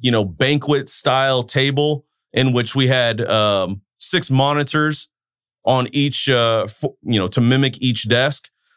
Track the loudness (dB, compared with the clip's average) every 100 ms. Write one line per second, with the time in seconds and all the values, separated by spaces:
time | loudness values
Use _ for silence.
0 | 0 0 0 -2 0 0 0 -2 -2 -4
1 | 0 0 2 0 -2 -2 0 0 0 -2
2 | -8 _ _ 0 2 2 0 0 2 2
3 | 0 -2 0 2 2 0 -2 -6 -12 _
4 | -4 -4 0 2 2 0 0 0 0 -2
5 | -8 _ _ _ _ _ 0 0 0 -2
6 | -2 -2 0 2 2 0 -2 -6 -8 -8
7 | -2 -2 0 0 2 4 2 -2 -4 -2
8 | 0 2 2 -2 -10 _ _